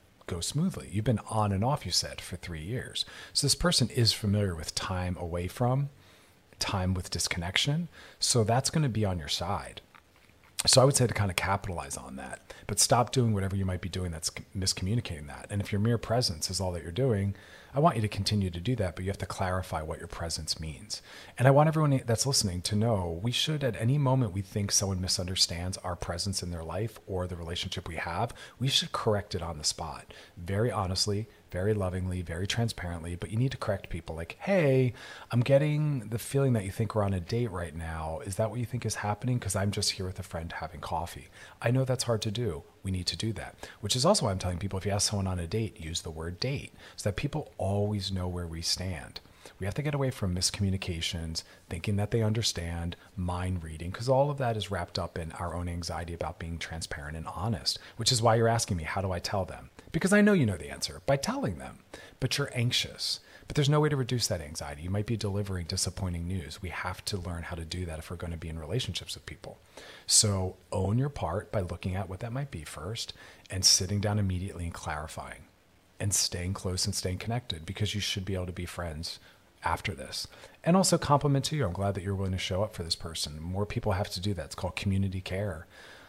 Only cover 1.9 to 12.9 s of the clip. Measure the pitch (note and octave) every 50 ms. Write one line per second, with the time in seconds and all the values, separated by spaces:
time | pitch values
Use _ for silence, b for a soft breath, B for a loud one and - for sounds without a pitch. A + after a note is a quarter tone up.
1.9 | E3 - - - - - - - - F2 - F2+ E2+ D#2 D#2 F2+ A#2+ - - -
2.9 | - - - B B B B B B - - C3+ - - - F3 E3 - B2+ G#2
3.9 | - B2+ A#2 G#2 - - - G2+ G2+ G#2 G#2 F#2+ F2 D#2 D#2+ - - - - -
4.9 | F#2 F#2 F2+ F2+ F2+ D#2 E2+ E2 E2 F2 F2 F2+ - - B2 A#2+ B2+ C#3 C#3+ C#3
5.9 | - B B B B B B B B B B _ - - - - - G2 F#2 F#2
6.9 | F#2+ F#2 F2+ - - F2 - - - F2 E2 F2+ F#2+ - - C#3+ C#3+ E3 F3 D#3+
7.9 | B B B B B B - - - A#2+ A2 G2 A2+ B2+ - - - E3 D3+ C3+
8.9 | G#2 G#2+ G#2+ F#2+ F#2 E2+ D#2+ - - - E2+ F2 G2+ E2 - - - - - _
9.9 | - - - _ _ - - - - - - - - - - - - C3 B2 C#3
10.9 | C#3+ - B2+ A2 G#2+ - G#2 G2 F2 - - F#2+ G2 G2+ - G#2 F2 E2+ C#2 C#2
11.9 | - - - - - - - - - - - B B B B - G#2 - - -